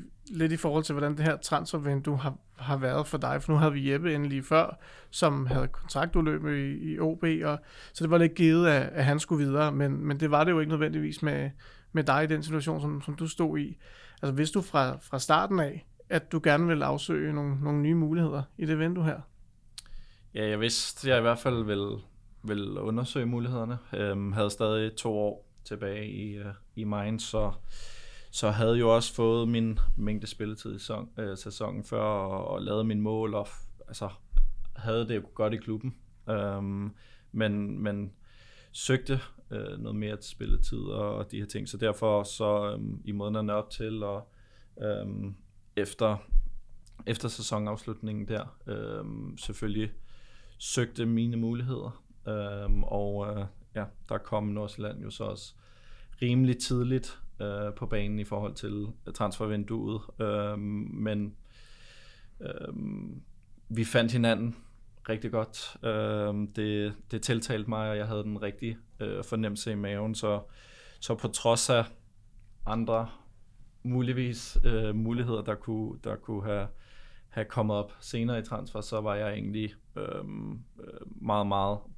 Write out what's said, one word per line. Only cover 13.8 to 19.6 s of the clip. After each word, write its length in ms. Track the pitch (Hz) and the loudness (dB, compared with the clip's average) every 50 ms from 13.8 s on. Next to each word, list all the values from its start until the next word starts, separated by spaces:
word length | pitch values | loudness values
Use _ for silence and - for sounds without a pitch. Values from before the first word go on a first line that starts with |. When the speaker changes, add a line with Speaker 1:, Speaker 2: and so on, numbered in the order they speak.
| - - - - - - - - - | -16 -20 -20 -20 -20 -20 -12 -6 -4
Speaker 1:
Altså, 120 | 139 135 | -2 0
vidste 240 | 131 151 151 - 202 | 2 0 2 2 0
du 40 | 180 | -2
fra, 320 | - - 147 135 127 131 135 | 2 2 2 2 2 0 -4
fra 180 | - - - 135 | -6 -6 -6 -4
starten 420 | - - 156 160 190 196 202 185 | 2 4 4 4 4 4 2 2
af, 260 | 160 139 139 165 - - - - - - | 2 0 -2 -6 -12 -14 -20 -20 -6 -2
at 240 | 190 165 156 - - | -2 -2 -2 0 -2
du 80 | 160 - | 2 4
gerne 220 | 160 147 147 170 | 6 6 6 6
ville 180 | 170 165 151 143 | 4 4 2 2
afsøge 480 | 135 139 143 139 - 165 151 151 151 151 | 0 0 -2 -2 -2 0 0 0 0 0
nogle, 240 | 147 147 143 139 135 139 | 0 0 0 0 0 0
nogle 180 | 147 147 147 | 2 2 4
nye 140 | 147 151 165 | 4 4 6
muligheder 480 | 170 160 151 156 170 170 156 139 139 135 - - - | 4 4 4 4 2 2 2 2 -2 -4 -6 -6 -4
i 80 | - | -2
det 120 | 156 160 151 | 0 2 2
vindue 260 | 156 165 175 185 165 | 2 0 0 2 0
her? 160 | 160 147 - - - - - - - - - | 0 0 -2 -8 -16 -20 -20 -20 -20 -20 -20